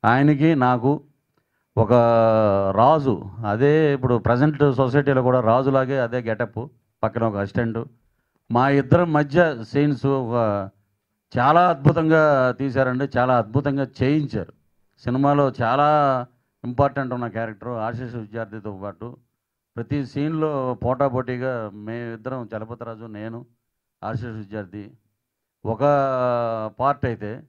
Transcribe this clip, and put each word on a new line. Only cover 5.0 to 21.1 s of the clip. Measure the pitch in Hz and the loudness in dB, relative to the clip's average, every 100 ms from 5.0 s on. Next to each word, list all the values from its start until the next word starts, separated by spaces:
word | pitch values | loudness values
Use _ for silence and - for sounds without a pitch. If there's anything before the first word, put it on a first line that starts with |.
| 143 131 | 2 2
కూడా | 123 127 | 2 2
రాజులాగే | 113 120 135 135 127 139 | 2 2 2 0 0 -2
అదే | 120 123 | -4 -4
గెటప్, | 113 110 120 113 123 _ _ _ | -6 -6 -6 -8 -12 _ _ _
పక్కన | 110 - | -6 -2
ఒక | 113 101 | -4 -2
అసిస్టెంట్. | 101 - 117 110 117 _ _ _ _ _ _ | -4 -4 -4 -6 -10 _ _ _ _ _ _
మా | 117 131 | 0 4
ఇద్దరి | 139 127 170 175 | 2 4 2 4
మధ్య | 151 143 151 170 127 | 0 0 2 2 0
సీన్స్ | 107 139 147 131 139 | -4 0 0 0 0
ఒక | 139 123 120 113 101 98 _ _ _ _ _ _ - | -2 0 0 0 0 -4 _ _ _ _ _ _ 0
చాలా | 127 165 180 | 4 6 4
అద్భుతంగా | 160 143 165 160 160 156 139 127 | 4 4 4 2 4 4 4 2
తీశారండి, | 123 139 127 131 127 139 127 | 0 -4 0 0 0 -2 0
చాలా | 127 123 | 2 2
అద్భుతంగా | 107 120 139 139 135 - | 2 -2 -2 -2 -4 -2
చేయించారు. | 127 151 147 110 87 - _ _ _ _ | 0 0 -2 -6 -8 -16 _ _ _ _
సినిమాలో | - 127 143 143 139 123 | -4 0 2 4 2 0
చాలా | 117 131 147 151 143 131 123 _ _ _ | -2 2 2 2 2 0 -4 _ _ _
ఇంపార్టెంట్ | 123 123 139 139 131 | -10 0 0 0 -6
ఉన్న | 123 120 | -6 -6
క్యారెక్టర్ | 110 113 104 120 | -6 -8 -8 -10
ఆశీష్ | 120 110 117 123 | -6 -6 -8 -10
విద్యార్థితో | 120 107 110 110 110 107 98 | -12 -12 -10 -10 -12 -12 -12
పాటు | 101 92 117 - _ _ _ _ _ - | -14 -14 -16 -18 _ _ _ _ _ -12
ప్రతి | 110 147 127 | -6 -6 -6
సీన్లో | 143 151 160 156 143 127 | -6 -4 -2 -4 -4 -6
పోటాపోటీగా | 123 120 127 139 | -4 -4 0 0